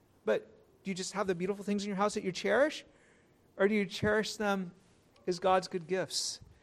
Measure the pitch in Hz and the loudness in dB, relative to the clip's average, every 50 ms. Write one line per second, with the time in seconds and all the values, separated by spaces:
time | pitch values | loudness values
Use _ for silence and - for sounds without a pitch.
0 | _ _ _ _ - 214 208 156 - - - - _ _ _ _ - 190 185 180 | _ _ _ _ 0 0 0 0 0 -6 -20 -20 _ _ _ _ -6 -6 -4 -4
1 | 185 - - 196 208 190 180 170 180 185 202 202 190 202 208 202 196 208 196 190 | -6 -6 -2 -2 0 0 0 -2 -2 -4 -4 -4 -2 -2 -2 -2 -2 -2 0 0
2 | 208 208 - 214 196 185 175 - - 196 208 247 294 311 - - - - - _ | 0 0 0 -2 -4 -4 -4 -2 0 2 4 6 4 4 2 -4 -12 -16 -20 _
3 | _ _ - _ _ _ _ _ _ _ - - 196 208 214 208 196 - - - | _ _ -20 _ _ _ _ _ _ _ -2 2 2 4 4 2 0 0 -4 -2
4 | 208 214 214 220 202 - - - 214 202 196 190 185 175 - - _ _ _ _ | 0 2 2 2 0 -2 -4 -2 0 0 0 0 -2 -6 -10 -18 _ _ _ _
5 | _ _ _ - - 196 180 175 - 190 185 185 180 - - 180 160 151 190 185 | _ _ _ -10 -4 -4 -2 0 4 4 4 4 2 0 -6 -8 -4 -2 -2 -2
6 | 160 - - - - - - - - - - - | -2 -2 -4 -4 -4 -4 -6 -10 -14 -20 -20 -20